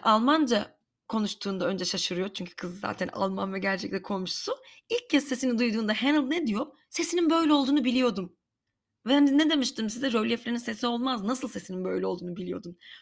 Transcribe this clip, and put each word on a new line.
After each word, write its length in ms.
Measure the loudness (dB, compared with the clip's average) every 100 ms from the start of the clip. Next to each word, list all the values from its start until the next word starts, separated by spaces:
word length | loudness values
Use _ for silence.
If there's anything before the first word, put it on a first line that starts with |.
Almanca 760 | 2 4 4 4 4 2 -2 _ _ _ -6
konuştuğunda 600 | -2 -2 -4 -4 -2 -2
önce 180 | -2 -2
şaşırıyor. 440 | -2 -2 -2 -4
Çünkü 220 | -6 -10 -10
kız 240 | -10 -6
zaten 280 | -6 -4 -6
Alman 460 | -2 -2 -2 -4
ve 60 | -4
gerçekte 420 | -2 -2 -4 -6
komşusu. 500 | -4 -4 -4 -6 -6 -6 -10 -20 -6
İlk 200 | -6 0
kez 180 | 0 0
sesini 320 | -2 0 2
duyduğunda 340 | 2 2 0
Harold 360 | 0 2 2 2
ne 180 | 0 0
diyor? 200 | -2 -4 -10 _
"Sesinin 400 | -4 -2 2 4
böyle 240 | 4 6
olduğunu 300 | 4 4 2 4
biliyordum." 500 | 2 2 0 -6 -10 _ _ _ _ _ _ 2
"Ben 320 | 6 6 6
ne 120 | 4
demiştim 400 | 2 0 -2 -6
size? 220 | -4 -2
Rölyeflerin 460 | 0 0 -2 -2 -6
sesi 300 | -6 -4 -2
olmaz. 360 | -2 -2 -2
Nasıl 240 | -2 -4 -4
sesinin 380 | -8 -8 -6 -4
böyle 200 | -2 -2
olduğunu 280 | -4 -6 -8
biliyordun?" 420 | -6 -8 -10 -16 -20 -20